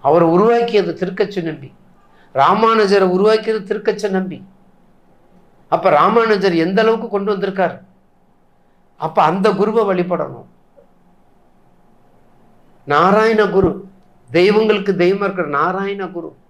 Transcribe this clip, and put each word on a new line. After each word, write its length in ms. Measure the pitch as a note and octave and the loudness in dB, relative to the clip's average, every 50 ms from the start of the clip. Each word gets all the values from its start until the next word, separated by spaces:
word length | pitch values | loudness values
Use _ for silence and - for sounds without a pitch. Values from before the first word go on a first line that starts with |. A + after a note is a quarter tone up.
| - | 2
அவரை 200 | C3+ D3+ F3 E3+ E3 E3 | 2 2 4 4 4 4
உருவாக்கியது 580 | F3 G#3 A3+ A#3 A#3+ A#3 A#3 G#3+ G#3 F#3 E3+ E3 - | 4 4 4 2 2 0 0 0 0 0 0 -4 -6
திருக்கச்சி 400 | F#3 F3+ F#3 - G#3+ - - F#3 E3 E3 | -8 -8 -4 -4 -4 -4 -4 -8 -8 -8
நம்பி, 200 | D3+ C#3 C3+ - - _ _ _ _ _ _ _ _ _ _ _ _ | -10 -12 -16 -20 -20 _ _ _ _ _ _ _ _ _ _ _ _
ராமானுஜரை 720 | C3 C3+ D#3 F#3+ G#3+ A3 A3+ A3+ A3 G#3+ F#3+ G3+ G3+ F#3+ F#3 F3+ | 0 2 2 2 2 2 2 2 2 2 2 2 2 2 2 2
உருவாக்கியது 440 | F#3 G3+ G#3+ A3 A3 A3 A3+ A3 G#3+ F#3 - | 2 2 2 2 2 0 -4 -6 -6 -4 -6
திருக்கச்சி 400 | G#3+ G#3+ G#3+ A3+ G3 - - G3+ F#3+ | -8 -4 -2 -4 -4 -2 -4 -4 -2
நம்பி. 220 | F#3+ F#3 F#3 D#3+ - - - _ _ _ _ _ _ _ _ _ _ _ _ _ _ _ _ _ - _ _ _ _ _ _ D3+ | -4 -4 -6 -10 -14 -18 -20 _ _ _ _ _ _ _ _ _ _ _ _ _ _ _ _ _ -20 _ _ _ _ _ _ -4
அப்ப 160 | E3 E3+ F#3+ D#3 D3 | 0 2 2 4 4
ராமானுஜர் 580 | D#3+ F#3+ A3 A#3 A3+ A3 G#3+ G3 F#3 G3 F3 E3 D#3+ | 4 4 2 2 2 2 0 0 0 0 0 0 0
எந்த 160 | F3+ G3 G3+ | 0 0 0
அளவுக்கு 260 | A3 A3+ A3+ A3 A#3 A3+ | 2 2 0 -2 -4 -6
கொண்டு 180 | G#3 G3+ G3 G#3 | -6 -6 -4 -4
வந்திருக்கார்? 440 | G#3 F#3+ G3+ F#3+ F#3 F#3+ F#3 D#3+ - - - _ _ _ _ _ _ _ _ _ _ _ _ _ _ _ _ _ _ _ _ _ _ _ | -4 -4 -4 -6 -4 -2 -4 -4 -4 -8 -20 _ _ _ _ _ _ _ _ _ _ _ _ _ _ _ _ _ _ _ _ _ _ _
அப்ப 180 | D3+ D#3+ D#3+ G#3 E3+ D#3 | -8 -4 0 2 2 2
அந்த 160 | E3+ G3 F#3+ G#3+ F#3+ - | 2 2 0 0 0 0
குருவை 240 | G3+ G#3 G#3+ A3+ G#3+ G3+ | -2 0 0 0 0 0
வழிபடணும். 600 | F#3+ F3+ F3 F3+ F3 D#3+ D3+ C3+ C3+ - - - _ _ _ _ _ - _ _ _ _ _ _ _ _ _ _ _ _ _ _ _ _ _ _ _ _ _ _ _ _ _ _ _ _ _ _ _ _ _ _ _ _ _ _ _ _ _ | 0 -2 -2 -4 -4 -6 -6 -8 -10 -16 -20 -20 _ _ _ _ _ -20 _ _ _ _ _ _ _ _ _ _ _ _ _ _ _ _ _ _ _ _ _ _ _ _ _ _ _ _ _ _ _ _ _ _ _ _ _ _ _ _ _
நாராயண 560 | - C#3+ D3 E3+ F#3 G3 G#3+ A3 A3 A3+ G#3+ G#3 F#3+ E3+ | -2 2 2 4 4 4 4 4 4 2 2 0 2 2
குரு, 180 | F#3+ F#3 E3 C#3+ - - - - - _ _ _ _ _ - | 2 0 0 -2 -4 -12 -18 -20 -20 _ _ _ _ _ -2
தெய்வங்களுக்கு 640 | A#2+ E3 F3+ G3+ G#3 G#3+ A3 G#3+ G#3+ G3+ F#3+ G3 F#3+ E3+ | 0 2 2 4 4 2 2 2 0 0 0 -4 -2 0
தெய்வமா 260 | F3 F3 G3 G3 G3+ | 2 0 0 0 -2
இருக்கிற 220 | G3 F#3+ F#3 E3+ D3 C#3+ C#3+ | -4 -4 -4 -6 -4 -2 -2
நாராயண 440 | D#3 F3 F3+ F#3+ G3 G3 G3+ G3+ G3 E3+ F#3 | -2 -2 -2 -4 -6 -6 -6 -8 -10 -10 -10
குரு 140 | E3+ E3 D3+ - _ _ | -12 -12 -14 -18 _ _